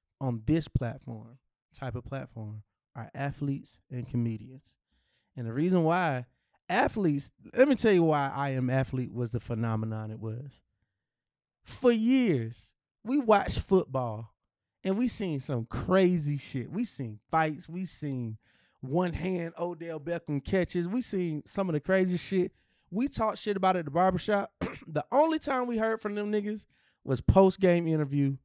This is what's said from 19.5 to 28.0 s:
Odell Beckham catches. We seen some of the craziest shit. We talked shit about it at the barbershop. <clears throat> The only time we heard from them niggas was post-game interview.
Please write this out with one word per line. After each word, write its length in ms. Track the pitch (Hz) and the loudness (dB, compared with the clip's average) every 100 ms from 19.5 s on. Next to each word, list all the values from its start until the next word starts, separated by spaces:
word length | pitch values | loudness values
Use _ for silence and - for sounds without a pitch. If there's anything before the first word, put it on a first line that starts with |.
| 165 | -6
Odell 400 | 175 165 165 156 | -6 -6 -8 -8
Beckham 440 | 143 170 - 143 | -6 -6 -4 -4
catches. 440 | - 190 170 180 170 | 0 0 0 -2 -2
We 140 | 240 | -2
seen 420 | - 185 175 151 - | -4 -2 -2 -4 -6
some 220 | - 190 | -4 -2
of 60 | |
the 60 | 151 | 0
craziest 420 | - 190 185 180 | 2 2 2 0
shit. 300 | - 190 180 - _ _ - | 0 0 0 -4 _ _ -8
We 180 | 185 277 | -4 -2
talked 300 | - 220 - | -2 -2 -2
shit 180 | 214 196 | -4 0
about 180 | 190 180 | 2 2
it 40 | |
at 60 | 151 | 0
the 60 | |
barbershop. 600 | 160 185 180 - 202 - - | 2 2 2 0 0 -2 -6
<clears throat> 20 | - - - | -8 -8 -6
The 160 | 147 - | -6 0
only 260 | 269 320 311 | 2 4 2
time 300 | 294 262 247 | -2 -2 -2
we 100 | 226 | 0
heard 220 | 220 226 | 0 -2
from 160 | 208 208 | -4 -4
them 160 | 208 | -2
niggas 340 | 214 202 214 - _ _ _ | -2 -2 -6 -12 _ _ _
was 160 | - 131 | -2 0
post-game 720 | - 190 190 185 185 175 160 | 6 8 8 6 4 4 4
interview. 480 | 156 | 0